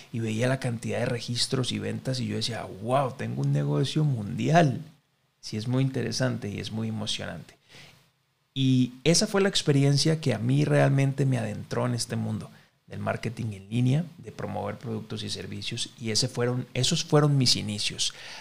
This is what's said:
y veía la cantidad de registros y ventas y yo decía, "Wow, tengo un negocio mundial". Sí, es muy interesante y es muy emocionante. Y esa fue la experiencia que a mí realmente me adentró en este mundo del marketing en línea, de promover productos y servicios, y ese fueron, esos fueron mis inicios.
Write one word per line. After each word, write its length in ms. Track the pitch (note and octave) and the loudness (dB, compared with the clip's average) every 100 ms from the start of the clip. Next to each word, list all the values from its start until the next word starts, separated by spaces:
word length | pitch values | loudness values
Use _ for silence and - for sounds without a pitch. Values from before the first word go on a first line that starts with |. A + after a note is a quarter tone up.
| - | -10
y 80 | A#2 | -4
veía 300 | A2+ A2 B2 | -2 0 0
la 100 | C3 | 0
cantidad 400 | C3 A2+ A2+ G#2 | -2 -4 -4 -2
de 60 | A#2+ | -2
registros 680 | A#2+ - A#2+ - B2+ B2 | -4 -4 -2 0 0 -2
y 80 | A2 | -2
ventas 400 | G2+ A2 C3 B2+ | -4 -4 -4 -4
y 80 | A2 | -2
yo 80 | G#2 | -2
decía, 280 | A2 A2 | -4 -6
"Wow, 500 | F#2+ F#2 G#2+ C3 C#3 | -8 -8 0 2 0
tengo 300 | - A2+ B2+ | -2 -6 -2
un 100 | C#3 | 0
negocio 500 | C#3+ C#3+ D3 C3+ D#3 | 0 2 0 0 2
mundial". 800 | D3+ B2 G2+ F#2+ A#2+ D#3+ D#3 G#2+ - - _ _ _ _ | 0 0 -2 -2 2 4 4 2 -6 -18 _ _ _ _
Sí, 160 | - G#2+ | -10 -6
es 140 | A2 | -2
muy 140 | B2+ | 0
interesante 680 | C3+ C3 A2+ A#2 B2+ A2+ G#2 | 0 0 -4 -2 -2 -2 -6
y 100 | G#2 | -6
es 120 | G#2+ | -6
muy 180 | A2 A2+ | -4 -4
emocionante. 640 | A2 G#2+ - G2 F2 - - _ - - - _ _ _ _ _ | -4 -4 -6 -6 -10 -14 -20 _ -20 -20 -20 _ _ _ _ _
Y 420 | C3+ C3 B2+ B2 - D#3 | 0 4 4 4 2 4
esa 220 | E3+ G#3+ | 4 4
fue 120 | G3 | 4
la 80 | G3 | 2
experiencia 720 | F#3+ - C#3 C#3 C#3+ D#3+ D#3+ | 2 2 4 6 4 4 2
que 140 | D#3 | 0
a 60 | A2 | 0
mí 260 | A#2 C#3 D3 | 2 2 4
realmente 600 | D3 C#3 C#3 C#3 C3+ C#3 | 4 6 4 2 2 2
me 120 | B2 | 2
adentró 480 | A2 G2+ G2+ A#2 B2 | -2 -6 -6 -2 -2
en 80 | |
este 240 | A#2+ - A2+ | -2 -2 -2
mundo 340 | A2 G#2+ - - _ _ - | -2 -4 -6 -14 _ _ -16
del 120 | G2+ | -6
marketing 540 | G2+ A2 A#2 A#2 A#2 | -4 -2 -4 -6 -6
en 160 | G2 G2 | -8 -4
línea, 360 | A#2 B2+ D3 E3+ - | 0 2 2 0 -8
de 160 | G#2+ | -16
promover 440 | - G#2 G2 G2+ G#2+ | -10 -8 -6 -6 -6
productos 460 | A#2+ A2 G#2 G#2+ | -8 -8 -8 -8
y 60 | G#2 | -6
servicios, 640 | G2 F#2+ G2+ G2+ A#2 - - | -8 -8 -8 -6 -6 -6 -6
y 140 | A2+ | -4
ese 160 | G#2+ B2+ | 0 0
fueron, 400 | - B2 B2 C3 | 0 0 0 -4
esos 320 | B2 B2+ E3 - | -2 0 0 4
fueron 320 | D3+ D3 C#3+ | 4 6 6
mis 180 | B2 G2+ | 4 2
inicios. 580 | G2 G#2 - - - - - - | 0 -4 -4 -2 -4 -4 -12 -16